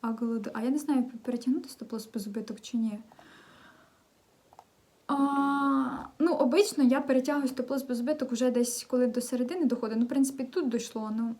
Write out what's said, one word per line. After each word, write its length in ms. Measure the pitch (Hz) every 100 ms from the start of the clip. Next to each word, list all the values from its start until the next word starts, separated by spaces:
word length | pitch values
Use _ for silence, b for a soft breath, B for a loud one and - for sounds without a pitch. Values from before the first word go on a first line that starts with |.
А 100 | 233
Г 140 | 226 233
Л 140 | 226
Д. 120 | 202
А 80 | -
я 80 | 233
не 80 | 294
знаю, 340 | 294 269 247 -
перетягнути 460 | - 240 254 294 -
стоп-лос 440 | - 226 220 220
без 140 | 226 202
убиток 340 | 202 214 208
чи 160 | - 240
ні. 220 | 220 208 - B B B B B B B B B B _ _ _ _ - - _ _ _ _
А, 80 | 277 277 277 277 277 277 269 262 269 - -
ну, 140 | 330
обично 500 | 330 247 302 415 -
я 180 | 254 269
перетягую 460 | 285 262 262 294 269
стоп-лос 400 | - 247 269 262
без 120 | 247
убиток 320 | 240 302 254
уже 200 | 240 254
десь, 320 | 247 240 -
коли 240 | - 254 247
до 140 | 247
середини 440 | 240 247 247 359 294
доходить. 320 | 233 220 220
Ну, 80 | 240
в 20 |
принципі, 360 | 277 269 -
тут 260 | 262 381 285
дійшло, 420 | 233 233 226 214 220
ну. 180 | 233 226